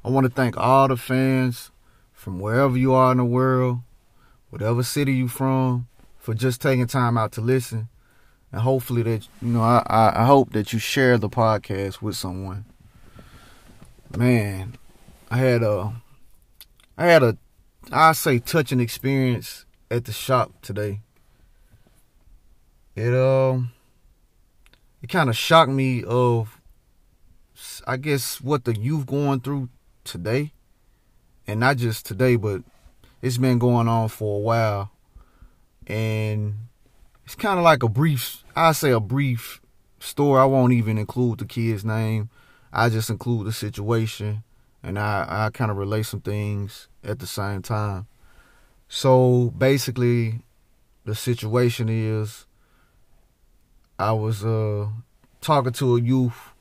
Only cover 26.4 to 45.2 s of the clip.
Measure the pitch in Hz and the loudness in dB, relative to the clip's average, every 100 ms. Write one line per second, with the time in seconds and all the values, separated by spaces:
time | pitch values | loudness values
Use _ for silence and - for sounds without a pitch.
26.4 | 110 - - _ _ _ _ _ _ _ | -2 -12 -20 _ _ _ _ _ _ _
27.4 | _ _ - - - 131 147 139 - - | _ _ -18 -14 -8 -6 -2 -2 -2 -8
28.4 | 123 147 120 110 117 156 131 143 143 135 | -2 -2 0 -2 -2 -2 -2 -2 0 0
29.4 | 131 143 123 _ _ _ - 87 87 127 | -2 -6 -6 _ _ _ -14 -10 -4 -2
30.4 | 151 _ _ _ _ _ _ _ _ _ | -4 _ _ _ _ _ _ _ _ _
31.4 | - 107 123 135 120 110 - 98 127 120 | -8 0 0 2 -2 -4 -10 0 2 2
32.4 | 107 95 - _ - _ - _ 127 120 | 0 -6 -10 _ -20 _ -20 _ -4 0
33.4 | 131 120 123 120 117 113 110 - 107 101 | 2 2 2 2 2 0 -2 -4 -4 -2
34.4 | 107 117 113 101 98 _ _ - _ _ | 0 0 0 -2 -8 _ _ -20 _ _
35.4 | - _ _ _ - 107 110 110 110 107 | -20 _ _ _ -8 -4 -2 -2 -2 -4
36.4 | 107 104 117 _ _ _ _ _ - - | -4 -6 -12 _ _ _ _ _ -20 -6
37.4 | 226 185 170 143 117 107 160 135 - - | -2 4 4 4 2 2 0 0 -4 -14
38.4 | - - 165 147 147 117 104 135 139 120 | -10 2 2 4 2 2 0 -2 -2 -4
39.4 | - - _ _ _ _ - - 143 135 | -8 -20 _ _ _ _ -12 0 4 6
40.4 | 135 135 123 123 110 110 104 123 123 117 | 6 6 4 4 2 -2 -4 -2 -2 -2
41.4 | 104 - 113 107 110 110 110 110 107 _ | -8 -4 -4 -2 -4 -2 -2 -2 -4 _
42.4 | _ _ _ - 117 110 110 107 120 117 | _ _ _ 0 0 0 -4 -6 -2 -4
43.4 | 101 110 104 107 104 113 110 - 104 107 | -4 -6 -8 -8 -2 -2 -2 -6 -8 -8
44.4 | - _ _ _ - 101 104 101 | -10 _ _ _ -8 -4 -2 -2